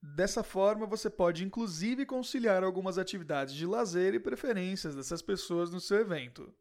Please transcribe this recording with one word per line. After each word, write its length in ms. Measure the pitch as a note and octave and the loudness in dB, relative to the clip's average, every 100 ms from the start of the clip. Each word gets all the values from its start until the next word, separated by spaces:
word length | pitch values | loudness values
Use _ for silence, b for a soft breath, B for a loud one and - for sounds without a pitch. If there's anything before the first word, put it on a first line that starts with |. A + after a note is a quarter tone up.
Dessa 400 | D#3 D3 F#3+ - | -8 0 2 2
forma, 460 | G#3+ F#3 G3 G#3+ G#3+ | -2 4 4 4 -2
você 240 | G#3+ G#3+ | -2 -2
pode 340 | - F3 D#3+ F#3+ | 4 4 4 -2
inclusive 640 | G#3+ A3+ D#3+ G3+ B3+ C4+ | -2 -4 -2 0 0 -2
conciliar 560 | B3+ B3 C4+ A#3 F#3 | -4 -4 0 4 4
algumas 340 | F#3 F#3 F#3+ F3+ | 4 0 -2 -2
atividades 560 | F#3 G3 D#3 D3 C#3 | -2 -6 -2 -2 -2
de 140 | C#3 E3+ | -4 -2
lazer 480 | G#3+ A3+ E3+ F#3 G#3+ | 0 0 2 2 2
e 40 | |
preferências 760 | A#3+ B3+ D4 G#3 F#3 F#3+ E3 C#3 | -2 -4 -2 -2 -2 -4 -6 -6
dessas 260 | C3 E3+ | -6 -6
pessoas 480 | - G3 - F3 F3 | -2 -4 0 0 0
no 100 | F3+ | -4
seu 200 | - G3+ | 0 2
evento 520 | A3 E3 B2 - - - | 2 -2 -6 -14 -18 -18